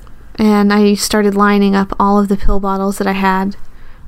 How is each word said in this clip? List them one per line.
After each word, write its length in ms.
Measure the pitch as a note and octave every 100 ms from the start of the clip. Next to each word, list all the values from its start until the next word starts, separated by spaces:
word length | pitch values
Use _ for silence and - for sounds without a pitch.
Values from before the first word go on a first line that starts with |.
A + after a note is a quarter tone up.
| - - - -
And 360 | G#3+ G#3 G3+
I 220 | G#3 G#3
started 400 | G3+ - G#3+ G3+
lining 400 | G3 G#3 G3+ G3+
up 180 | G3 G3 -
all 200 | G3+ G3+
of 100 | G3+
the 80 | G3
pill 240 | - G3+
bottles 380 | G3 F#3+ G3 G3
that 80 | G3
I 60 |
had 440 | G3 G3 F#3+ G3 - - - - -